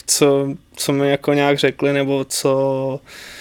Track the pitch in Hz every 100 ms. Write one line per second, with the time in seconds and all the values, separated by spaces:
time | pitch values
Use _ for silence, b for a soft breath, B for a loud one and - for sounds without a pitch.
0 | - - 143 139 139 143 _ - - 139
1 | 143 139 - 143 143 143 135 127 143 139
2 | 139 139 131 - 139 135 135 135 135 135
3 | - B B B